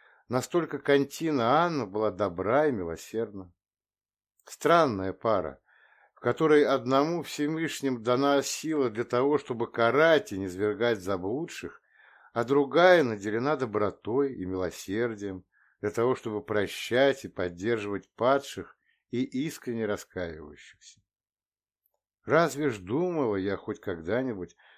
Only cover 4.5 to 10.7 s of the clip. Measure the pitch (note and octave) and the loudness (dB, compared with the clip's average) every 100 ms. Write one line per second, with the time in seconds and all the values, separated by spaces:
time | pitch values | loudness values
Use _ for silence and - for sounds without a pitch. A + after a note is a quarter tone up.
4.5 | - C#3+ C3+ C#3+ G2 F#2+ - A#2 G2+ D2+ | -4 2 4 4 0 -4 -4 0 0 -2
5.5 | C2+ _ _ _ _ _ _ A#2+ - D#3+ | -10 _ _ _ _ _ _ -4 0 4
6.5 | D3+ C#3+ C3+ A#2+ C3+ D#3 E3+ C#3 - D3 | 6 6 2 2 2 2 -2 -6 -4 -4
7.5 | D#3+ D#3+ - C#3 B2 A2 B2 C#3 C#3+ C3+ | -2 -4 -4 -4 -2 0 2 4 2 0
8.5 | - D3+ D#3 B2 G#2+ A#2 B2 C#3 D3 - | -4 -2 0 0 -2 -2 2 2 2 -2
9.5 | A#2 A#2 - A#2 C3+ E3 D3+ - F#2+ F#2+ | -6 -4 2 4 6 6 4 2 -6 -6
10.5 | F2+ G#2+ | -2 -2